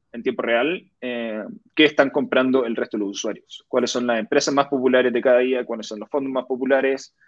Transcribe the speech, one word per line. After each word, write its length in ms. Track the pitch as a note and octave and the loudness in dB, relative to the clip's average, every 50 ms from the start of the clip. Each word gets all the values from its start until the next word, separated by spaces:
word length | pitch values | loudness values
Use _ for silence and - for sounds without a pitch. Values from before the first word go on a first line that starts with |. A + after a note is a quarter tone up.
| _ _ - | _ _ -14
en 80 | A#2+ A#2 | -6 -4
tiempo 200 | C3 A#2 - A#2 | -4 -4 -2 0
real, 420 | A2+ A#2 A#2 B2+ D3+ F3+ - - _ _ _ | 0 2 2 2 0 -2 -4 -8 _ _ _
eh, 420 | - B2 B2 A#2+ A#2 A2+ A2 G#2+ G2+ - - - _ _ _ | -10 -8 -6 -6 -6 -6 -6 -8 -8 -10 -12 -18 _ _ _
qué 120 | - D#3 | 4 4
están 240 | C#3+ D3 - C#3 C3+ | 4 6 4 2 2
comprando 560 | - D3 C3 C3 C3+ C3+ C3 C3 B2+ C3 A#2+ | 2 -2 -2 0 0 2 2 2 2 2 0
el 100 | A#2 A2+ | 0 -2
resto 220 | B2 A#2 - - G#2+ | -4 -4 -4 -4 -4
de 60 | G2+ | -4
los 120 | G2 G2+ | -4 -6
usuarios, 480 | - - A2 - - - _ - - _ | -6 -6 -8 -8 -10 -12 _ -20 -20 _
cuáles 240 | _ - B2+ B2 A#2+ | _ -2 0 0 0
son 160 | - B2+ B2 | -2 -2 -2
las 120 | A#2+ A#2 A2+ | 0 0 -2
empresas 340 | G#2+ - - C#3+ - D3 C#3 | -2 0 0 0 2 2 2
más 140 | C#3 C#3 | 0 0
populares 440 | - D3 C3 B2+ C3 B2+ B2+ B2 B2 | 0 0 0 2 4 4 4 4 2
de 120 | A#2 B2 - | 2 2 2
cada 160 | C3 B2 B2 | 4 4 4
día, 260 | B2+ C3 C3 B2 B2 | 4 2 0 -2 -4
cuáles 220 | B2 A#2 A2 G#2+ | -6 -8 -10 -10
son 140 | - A2 G#2 | -10 -12 -12
los 100 | G#2+ - | -10 -6
fondos 200 | - C#3+ C3+ C3+ | -6 -6 -4 -4
más 140 | C3 C3 B2 | -4 -6 -4
populares, 680 | - C3+ B2 C3 C3 C#3 C3+ C3 C3+ C3+ C3+ - - _ _ _ | -4 -4 -4 0 2 2 2 2 2 0 -2 -6 -12 _ _ _